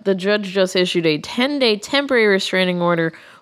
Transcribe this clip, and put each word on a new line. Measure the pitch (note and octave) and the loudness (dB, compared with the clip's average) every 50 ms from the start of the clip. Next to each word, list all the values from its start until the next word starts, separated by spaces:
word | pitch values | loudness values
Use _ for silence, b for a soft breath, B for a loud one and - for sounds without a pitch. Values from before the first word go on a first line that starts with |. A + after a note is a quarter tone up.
| - | -2
the | G3 G3 | -2 -2
judge | F#3 F3+ G3+ G#3 G#3 G3+ | 0 0 0 0 0 -2
just | F#3+ F3+ G3 F#3 F#3 - | -2 0 0 0 2 2
issued | F#3 F3+ F3+ - F3 E3 | 0 0 0 0 0 2
a | D#3+ D3+ C#3+ | 2 0 0
ten-day | - - - A#3+ B3 C#4+ D4 C#4+ C4 A3+ G#3+ | -4 -6 -2 -2 -2 0 0 0 2 2 0
temporary | G3+ - - - C#4 C#4+ C4+ C4 A#3 A3 | 0 -2 -2 -2 -2 0 0 2 2 4
restraining | G#3 F#3+ F#3+ - - - F#3 F#3 F3+ F3+ F3 | 4 2 2 0 -2 -2 0 0 0 0 0
order | F3 F3 F3 E3 E3 D#3+ B B B B B B | 0 0 0 0 -2 -2 B B B B B B